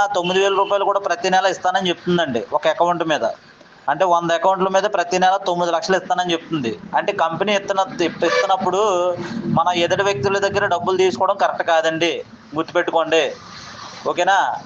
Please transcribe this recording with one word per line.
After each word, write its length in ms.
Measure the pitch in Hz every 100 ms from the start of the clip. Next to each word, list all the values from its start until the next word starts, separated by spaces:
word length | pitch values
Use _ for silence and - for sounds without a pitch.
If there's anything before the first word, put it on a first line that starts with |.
| 202 190
తొమ్మిది 240 | 175 185
వేల 120 | 196 196
రూపాయలు 260 | 196 202 196
కూడా 100 | 196 196
ప్రతి 220 | 175 190
నెల 140 | 185 190
ఇస్తానని 360 | 165 180 185 185
చెప్తుందండి 500 | 165 180 175 156 117 - 147
ఒక 100 | 160
అకౌంట్ 360 | 156 175 170 160
మీద. 160 | 139 110 - - - - - -
అంటే 140 | 156 185
వంద 180 | 170 170 165
అకౌంట్ల 320 | 185 190 190 190
మీద 120 | 190
ప్రతి 240 | - 175 185
నెల 120 | 185 196 190
తొమ్మిది 220 | 175 175 165
లక్షలు 220 | 170 190
ఇస్తానని 360 | 180 180 180
చెప్తుంది. 380 | 165 - 160 117 104 - 147
అంటే 140 | 165 196
కంపెనీ 280 | 165 165 202 196
ఇస్తున్న, 240 | 196 196 190 - 165 - 170
ఇస్తున్నప్పుడు 520 | 170 156 190 180 185 214 180 180 175 175 - - 156
మన 100 | 175 175
ఎదుటి 220 | 170 185 196
వ్యక్తుల 320 | 202 202 196 196
దగ్గర 220 | 202 202
డబ్బులు 240 | 175 185 185
తీసుకోవడం 340 | 185 - 190 202
కరెక్ట్ 200 | 175 - 170
కాదండి, 400 | 160 160 160 165 123 - - - 151
గుర్తుపెట్టుకోండి, 640 | 156 175 170 165 156 160 131 - - - - - - - 135
ఓకేనా? 300 | 151 175 196 135 110